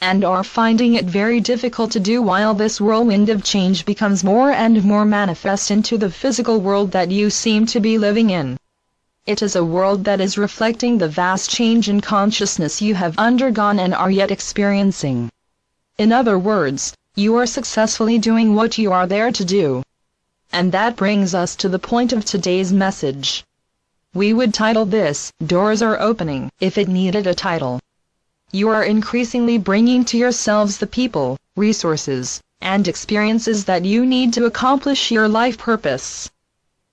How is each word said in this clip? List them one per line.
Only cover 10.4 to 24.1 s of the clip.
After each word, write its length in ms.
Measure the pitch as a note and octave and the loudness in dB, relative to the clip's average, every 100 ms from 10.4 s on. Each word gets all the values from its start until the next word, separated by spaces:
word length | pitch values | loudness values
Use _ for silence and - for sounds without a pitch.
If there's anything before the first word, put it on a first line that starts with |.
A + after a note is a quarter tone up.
| G3+ - A3+ A3+ A#3+ A#3 | -4 -2 -2 0 0 0
the 100 | E3 | 0
vast 420 | D3+ F3+ F#3+ - | -2 -2 -2 -2
change 380 | - A#3 A3+ G#3 | 0 2 2 2
in 140 | G3+ | 0
consciousness 800 | - G#3 G#3 G#3 G3+ - D#3 - | 0 0 0 0 -2 -2 -4 -2
you 140 | G#3 F#3+ | -2 0
have 220 | E3+ E3 | -2 0
undergone 600 | A3+ B3 C4+ A3 G#3 G3+ | 0 2 0 0 0 0
and 140 | F3+ | 0
are 180 | - F#3 | 0 0
yet 200 | G3 G3 | 2 0
experiencing. 960 | G3 - - G3+ G3+ G3 - D3 B2 A#2 - _ _ _ _ _ - | -2 -6 -2 0 2 0 0 -2 -2 -4 -10 _ _ _ _ _ 0
In 140 | G#3+ | 2
other 260 | A#3+ A#3+ F#3+ | 4 2 2
words, 560 | F#3+ G#3+ C#3+ C#3 - - _ - | 2 0 0 -2 -8 -12 _ -2
you 220 | G3+ A#3 | 2 2
are 80 | A#3+ | 0
successfully 720 | - A3+ - A3 - A3 A#3 | -4 -4 -2 0 0 0 2
doing 360 | A3+ A3+ A3+ | 2 2 4
what 240 | G#3 A#3 A3+ | 2 0 0
you 140 | G#3 | 0
are 160 | F#3 F3+ | 0 0
there 240 | G3+ A#3 | 0 0
to 140 | G#3 F3+ | -2 -2
do. 380 | G3+ D3+ B2+ C3+ _ _ _ _ _ _ | 0 0 -2 -6 _ _ _ _ _ _
And 220 | F3 F#3 | -2 0
that 240 | F#3 A3+ A#3 | 0 0 0
brings 360 | G3 G#3 F#3+ | 0 0 0
us 220 | F3+ F3+ - | 0 -2 -2
to 120 | G3 | -2
the 100 | F3+ | -2
point 320 | - A#3 A#3+ | -2 0 0
of 140 | A#3+ G#3 | -2 -2
today's 480 | G3 F3+ F3+ F#3 | -2 0 0 2
message. 720 | G3 F#3+ G3 C#3+ C#3 C3+ - - _ _ _ _ _ _ | 2 0 -2 -4 -4 -6 -8 -10 _ _ _ _ _ _